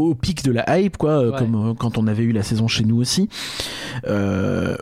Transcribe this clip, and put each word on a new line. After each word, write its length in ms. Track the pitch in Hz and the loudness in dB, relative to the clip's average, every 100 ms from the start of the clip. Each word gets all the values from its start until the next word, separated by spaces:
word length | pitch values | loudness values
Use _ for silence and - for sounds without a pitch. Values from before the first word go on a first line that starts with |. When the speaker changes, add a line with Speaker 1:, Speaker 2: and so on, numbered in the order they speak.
| 160 | 2
Speaker 1:
au 60 | 135 | 0
pic 280 | - 160 | -4 -2
de 80 | 139 | 0
la 280 | 120 - 165 | 0 2 2
hype, 180 | 196 - | 2 0
quoi, 140 | 156 | 2
euh, 200 | 151 120 | 2 2
Speaker 2:
Ouais. 60 | 135 | 2
Speaker 1:
comme, 320 | 113 113 110 | 0 2 0
euh, 40 | 113 | 0
quand 240 | 120 113 | -2 0
on 80 | 110 | 0
avait 160 | 107 | 2
eu 80 | 117 | 2
la 100 | 110 | 0
saison 280 | 95 110 113 | 0 0 2
chez 160 | - 110 | 2 2
nous 100 | 117 | 2
aussi, 260 | 123 - 208 - - - - - - 127 - | 2 0 0 -4 -10 -8 -8 -10 -10 -8 -2
euh, 680 | 101 101 95 98 95 92 - | 0 0 0 0 0 -2 -4